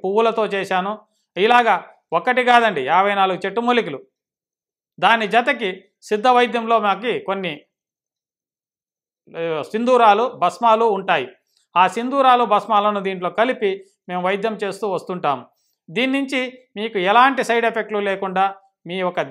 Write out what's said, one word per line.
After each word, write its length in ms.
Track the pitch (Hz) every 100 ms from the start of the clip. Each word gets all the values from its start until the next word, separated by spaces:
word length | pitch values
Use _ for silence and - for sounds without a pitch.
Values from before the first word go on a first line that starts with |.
పువ్వులతో 440 | 185 208 226 226 202 196
చేశాను. 360 | - 185 196 214 _ _ _ 175
ఇలాగా 300 | 214 240 226 180 - _ - 165
ఒకటి 260 | 208 247 240
కాదండి, 340 | 240 226 160 127
యాభై 220 | 170 202 202
నాలుగు 200 | 190 180
చెట్టు 160 | 190 202 240
మూలికలు. 320 | 240 170 135 - _ _ _ _ _ _ _ _ -
దాని 220 | 185 226 208
జతకి 340 | 220 240 220 196 185 _ _ -
సిద్ధ 180 | 214 254 247
వైద్యంలో 400 | 247 233 226 226 208
మాకి 260 | 190 240 185 -
కొన్ని, 240 | 196 180 147 _ _ _ _ _ _ _ _ _ _ _ _ _ _ _ _ _ 160
ఆ, 220 | 165 156 -
సింధూరాలు, 520 | 220 240 247 220 202 247 -
భస్మాలు 440 | 175 - 233 220 226 196
ఉంటాయి. 300 | 185 160 123 - _ _ _ 175
ఆ 80 | 180 226
సింధూరాలు, 480 | 247 277 262 247 226
భస్మాలను 460 | 202 196 208 208 202 190
దీంట్లో 220 | 190 175 175
కలిపి 300 | 247 233 202 190 - _ -
మేము 140 | 180 180
వైద్యం 260 | 196 220 202
చేస్తూ 240 | 202 185 214 170
వస్తుంటాం. 420 | 165 180 160 127 - _ _ _ - 165
దీని 160 | 262 277
నుంచి 240 | 269 269 254 - _ 202
మీకు 200 | 226 208 180
ఎలాంటి 340 | 226 269 269 226
సైడ్ 160 | 233 226
ఎఫెక్ట్లు 300 | 220 214 208 202
లేకుండా 360 | 190 196 185 196 190 _ _ 165
మీ 80 | 185
యొక్క 160 | 180 180 139